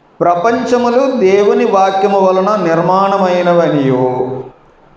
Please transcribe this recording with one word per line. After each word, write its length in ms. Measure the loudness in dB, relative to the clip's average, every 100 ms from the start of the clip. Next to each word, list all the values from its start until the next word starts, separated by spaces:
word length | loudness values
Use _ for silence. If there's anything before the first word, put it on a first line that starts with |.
| _ -2
ప్రపంచములు 920 | 0 0 0 -2 -2 -2 0 0 0
దేవుని 540 | 0 2 2 2 2 0
వాక్యము 540 | 2 0 0 0 2
వలన 360 | 2 0 0 -2
నిర్మాణమైనవనియు, 1900 | -2 -2 0 0 0 0 0 0 0 0 0 0 0 0 0 -2 -6 -8 -12 -20 _ _ _